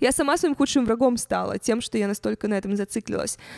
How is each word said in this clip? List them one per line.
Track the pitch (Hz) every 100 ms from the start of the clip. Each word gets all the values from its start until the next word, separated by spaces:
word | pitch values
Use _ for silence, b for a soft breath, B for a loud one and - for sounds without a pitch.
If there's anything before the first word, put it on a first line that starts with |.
Я | 247
сама | - 285 339
своим | 330
худшим | 277 285 277
врагом | 233 226 262 240
стала | - 185 185 202
тем, | - 226
что | - 226
я | 202
настолько | 202 214 214 208
на |
этом | 202 196 202
зациклилась. | 196 226 - - - - B